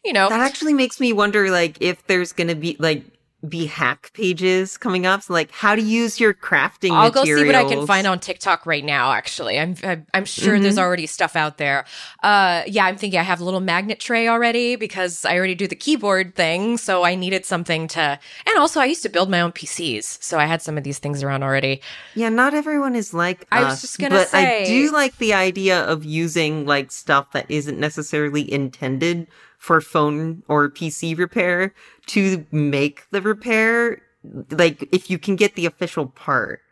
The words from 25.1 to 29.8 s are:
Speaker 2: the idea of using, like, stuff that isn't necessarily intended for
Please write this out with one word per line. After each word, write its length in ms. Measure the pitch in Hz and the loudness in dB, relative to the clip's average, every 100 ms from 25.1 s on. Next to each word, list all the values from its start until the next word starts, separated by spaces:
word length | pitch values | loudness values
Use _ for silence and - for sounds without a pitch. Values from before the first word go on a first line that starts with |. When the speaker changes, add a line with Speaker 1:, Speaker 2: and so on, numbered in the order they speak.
| - | 0
Speaker 2:
the 160 | 220 | 0
idea 500 | 196 185 185 190 180 | 2 2 0 2 2
of 200 | 131 160 | 2 -2
using, 640 | 156 156 165 170 156 156 143 | -2 -2 0 0 0 -2 0
like, 260 | 143 139 | 0 0
stuff 400 | - - 139 143 | -10 2 2 2
that 140 | 139 - | -6 -4
isn't 280 | 151 147 135 | -4 -4 -4
necessarily 680 | 147 151 147 151 147 147 - | -4 -4 -4 -2 0 -2 -2
intended 760 | 143 135 - 131 131 170 170 165 _ - _ | -4 -4 -6 -6 -2 -2 -2 -8 _ -20 _
for 220 | - 165 | 0 0